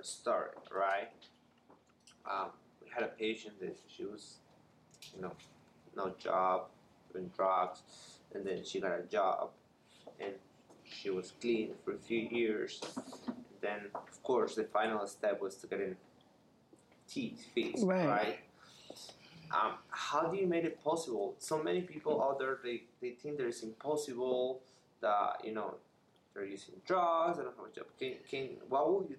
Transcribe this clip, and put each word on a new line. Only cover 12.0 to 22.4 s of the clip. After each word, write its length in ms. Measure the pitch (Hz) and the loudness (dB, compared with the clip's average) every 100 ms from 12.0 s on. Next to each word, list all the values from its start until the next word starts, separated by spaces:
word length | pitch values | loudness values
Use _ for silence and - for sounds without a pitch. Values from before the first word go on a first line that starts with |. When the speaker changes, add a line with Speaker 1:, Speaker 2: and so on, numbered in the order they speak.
| - 117 | -2 -2
Speaker 1:
years. 640 | 113 117 113 104 98 - - - - - - - - - | 0 2 4 2 -2 -4 -8 -8 -10 -8 -8 -8 -14 -6
Then, 280 | 101 104 101 - | -4 -4 -6 -10
of 280 | - - | -10 -8
course, 320 | - 113 104 - | 2 4 4 0
the 80 | - | 0
final 400 | 104 110 107 98 | 2 2 2 -2
step 340 | - 107 98 | 0 0 2
was 140 | 98 - | -2 -6
to 100 | - | -6
get 140 | 98 | -2
in 160 | 98 92 - - - _ _ _ _ - _ - - | -2 -4 -12 -20 -20 _ _ _ _ -20 _ -20 -8
teeth 380 | - 127 - - | -4 -4 -6 -2
fixed, 320 | - - - 190 | 0 0 4 4
Speaker 2:
Right. 220 | 185 165 | 6 4
Speaker 1:
right? 320 | 104 110 - - - - - - - - - - - - | 4 2 -2 -10 -20 -20 -20 -18 -16 -16 -18 -20 -20 -2
Um, 220 | - 107 - - | 2 2 0 -8
how 380 | - - 147 165 | -6 0 2 2
do 100 | 196 | 2
you 100 | 185 | 4
make 160 | 170 | 4
it 180 | 160 - | 2 0
possible? 540 | 147 165 143 107 98 - | 2 2 0 -2 -2 -4
So 220 | - 156 | -2 0
many 200 | 160 180 | 2 0
people 420 | 180 151 151 - | 0 -4 0 4
out 160 | 135 | 4
there, 200 | 135 | 2